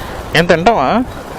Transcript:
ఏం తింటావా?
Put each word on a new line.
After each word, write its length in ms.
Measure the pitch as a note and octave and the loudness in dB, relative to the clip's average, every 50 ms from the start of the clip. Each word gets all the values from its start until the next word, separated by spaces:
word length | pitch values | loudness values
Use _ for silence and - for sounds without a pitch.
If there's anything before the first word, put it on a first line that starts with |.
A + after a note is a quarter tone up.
| - - - - - - - D3 | -10 -12 -12 -12 -8 -2 0 2
ఏం 80 | E3+ | 2
తింటావా? 580 | F3 F3+ D#3+ F3 A#3 A3+ F3+ C3 C3 F3+ A3+ B3+ - - - - - - | 4 4 4 4 4 4 4 2 2 2 0 0 -2 -6 -12 -12 -12 -14